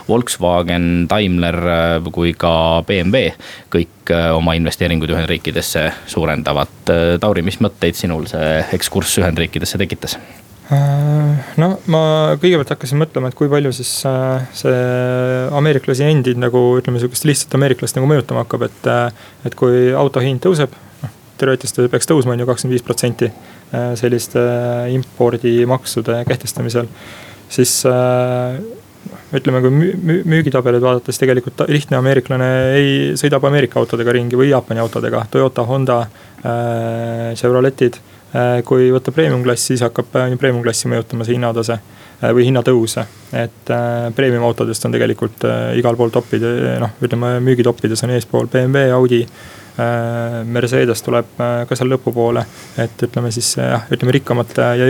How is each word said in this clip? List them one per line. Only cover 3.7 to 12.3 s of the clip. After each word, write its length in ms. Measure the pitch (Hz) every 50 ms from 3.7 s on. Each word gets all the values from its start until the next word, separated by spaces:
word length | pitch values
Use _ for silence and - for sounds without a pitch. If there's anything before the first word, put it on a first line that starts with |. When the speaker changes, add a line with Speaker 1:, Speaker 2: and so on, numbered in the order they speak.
Speaker 1:
kõik, 400 | - 85 85 - - - - -
äh, 240 | 85 85 82 82 80
oma 180 | 80 82 82 82 85
investeeringuid 560 | 82 80 - - 92 82 85 80 78 78 82
Ühendriikidesse 760 | 87 80 80 85 76 - 80 71 82 - - - 82 78 80 - - -
suurendavad. 600 | - - 87 80 80 76 - 76 71 73 69 69 - - - - -
Äh, 260 | 85 85 82 85 87 87
Tauri, 220 | 107 107 98 87 82
mis 140 | 95 - -
mõtteid 340 | 107 101 - - 87 85 85
sinul 320 | - - 87 82 80 78
see 380 | - - 80 78 78 78 78 80 -
ekskurss 500 | 95 92 - - - 101 - - - -
Ühendriikidesse 560 | 90 90 80 82 82 - - 78 - - - 95
tekitas? 400 | 98 - - - - - - - - - - - - - - - - -
Speaker 2:
Äh, 80 | 143 139 143 143 139 143 147 147 147 151 151 147 147 139 127 - - 156
no 220 | 160 185 190 - - 180
ma 100 | 160 160 160 156 156 156 156 156